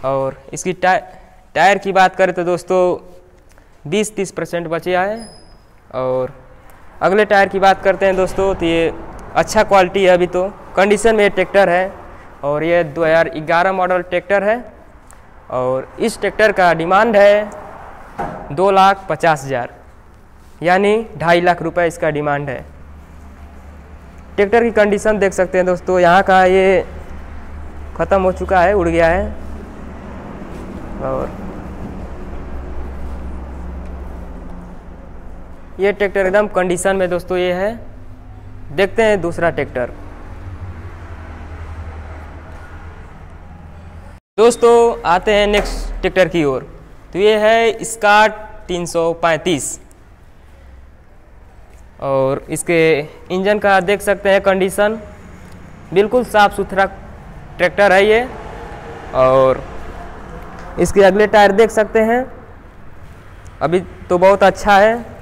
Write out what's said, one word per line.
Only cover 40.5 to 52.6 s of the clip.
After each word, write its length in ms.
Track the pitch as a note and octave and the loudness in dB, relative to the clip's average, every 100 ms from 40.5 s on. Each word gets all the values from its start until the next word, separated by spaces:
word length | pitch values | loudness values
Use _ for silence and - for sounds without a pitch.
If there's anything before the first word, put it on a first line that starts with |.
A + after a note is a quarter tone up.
| - - - - - - - - - - - - - - - - - - - - - - - - - - - - - - - - - - - - - _ - | -12 -12 -12 -14 -16 -16 -16 -14 -16 -14 -14 -14 -12 -12 -14 -14 -14 -16 -16 -16 -18 -16 -16 -16 -18 -18 -20 -20 -20 -20 -20 -18 -18 -18 -18 -20 -20 _ 4
दोस्तों, 640 | A3+ A#3 A#3 A#3 A#3 A3 - | 4 6 6 6 6 2 0
आते 280 | F3 G3+ | 0 2
हैं 120 | G#3 G#3 | 2 4
नेक्स्ट 520 | G#3 G3 - - - | 2 0 -6 -8 -4
ट्रैक्टर 280 | F#3 F#3 F3 | -2 2 2
की 160 | F3 | 2
ओर। 280 | D3 B2+ - - - - - | 0 -2 -6 -20 -20 -20 -12
तो 60 | E3 | 2
ये 180 | G#3 G#3+ | 2 4
है 460 | G#3+ A3+ A3+ A3 | 4 4 2 -2
स्कॉट 460 | - - G#3 G#3 G#3+ G#3+ - - - | -8 0 4 6 4 0 -16 -18 -8
तीन 180 | F3 F3 | -6 -4
सौ 260 | E3+ E3 | -2 0
पैंतीस 520 | E3 E3+ D#3 D#3+ D3+ - - - - - - - - - - - - - - - - - - - - - - - - | 0 0 0 0 -2 -4 -12 -18 -20 -20 -20 -20 -20 -20 -20 -20 -20 -20 -20 -20 -20 -20 -20 -20 -20 -20 -20 -20 -10
और 400 | C#3 C3+ C3 C#3 - | -2 0 0 -2 -4
इसके 280 | D#3 | -8